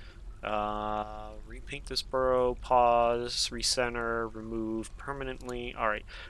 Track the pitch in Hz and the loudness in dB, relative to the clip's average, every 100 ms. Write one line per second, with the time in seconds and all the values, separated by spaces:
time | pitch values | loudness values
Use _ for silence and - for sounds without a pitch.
0 | - - - - 104 107 104 107 107 107 | -16 -14 -14 -8 -4 -2 -2 -2 -2 -2
1 | 107 107 107 107 107 123 - 143 - 127 | -4 -8 -12 -12 -12 -12 -10 -10 -6 -6
2 | - 131 131 127 123 120 - 123 120 117 | -2 0 4 4 4 0 4 8 8 8
3 | 117 120 120 - - 120 - - 123 120 | 6 2 0 -2 -2 0 0 2 2 0
4 | 117 117 113 110 113 117 110 113 110 - | 0 0 -2 -6 -6 -4 -2 -2 -4 -8
5 | - 139 131 131 123 123 117 - 113 107 | -8 -6 -6 -8 -8 -6 -6 0 2 2
6 | - - | -4 -14